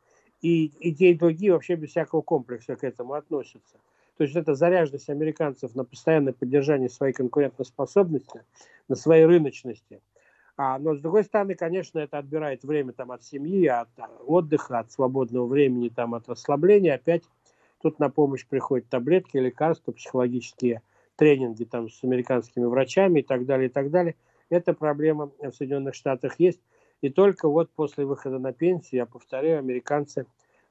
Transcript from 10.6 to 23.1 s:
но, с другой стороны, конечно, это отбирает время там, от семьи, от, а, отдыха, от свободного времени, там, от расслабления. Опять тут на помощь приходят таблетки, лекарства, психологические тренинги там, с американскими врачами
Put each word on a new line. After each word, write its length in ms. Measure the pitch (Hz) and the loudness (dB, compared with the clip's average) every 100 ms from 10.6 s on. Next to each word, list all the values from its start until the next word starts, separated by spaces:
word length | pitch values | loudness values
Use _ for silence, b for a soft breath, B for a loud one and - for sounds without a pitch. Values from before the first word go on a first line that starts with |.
| 135 135 | -4 -2
но, 160 | 156 143 | -4 -4
с 40 | |
другой 260 | 160 208 196 | 0 0 2
стороны, 280 | 214 196 | -2 -2
конечно, 460 | 175 165 185 - 160 | -4 -4 -4 -6 -8
это 180 | 143 147 | -6 -8
отбирает 460 | 139 156 151 131 | -8 -6 -4 -6
время 280 | 135 151 131 | -4 -4 -4
там, 200 | 117 123 | -8 -14
от 120 | 123 | -14
семьи, 440 | - 139 151 196 156 | -14 -10 -4 2 2
от, 220 | 120 117 - | 2 -4 -14
а, 120 | 113 - 131 | -20 -14 0
отдыха, 540 | 175 156 151 - 120 | 0 2 -2 -2 -6
от 120 | 113 | -6
свободного 540 | - 131 135 120 123 120 | -2 -2 0 -2 -2 0
времени, 440 | 143 139 123 120 | 2 2 2 -2
там, 260 | 117 117 117 | -4 -6 -6
от 120 | 120 | -10
расслабления. 680 | 117 - 143 175 208 175 131 | -10 -2 2 6 6 4 2
Опять 280 | - 170 - _ _ _ _ _ | 0 -2 -4 _ _ _ _ _
тут 180 | 160 151 | -4 0
на 100 | 143 | 0
помощь 360 | 156 143 131 - | 2 0 0 -6
приходят 420 | 135 - 127 - | -6 -2 -4 -2
таблетки, 480 | 127 127 180 - 139 | -4 2 0 2 -2
лекарства, 540 | 127 - 156 160 - | -2 0 -2 -2 -6
психологические 920 | - - 127 123 123 - - 123 113 - _ _ - | -12 -6 -2 0 -2 -8 -4 -2 -2 -8 _ _ 4
тренинги 480 | 151 135 123 110 117 | 6 6 2 -6 -8
там, 220 | 120 113 | -8 -8
с 160 | - | -6
американскими 640 | 131 127 123 127 113 123 120 | -2 -2 0 -2 -2 -4 0
врачами 540 | 123 127 190 190 | 0 0 2 4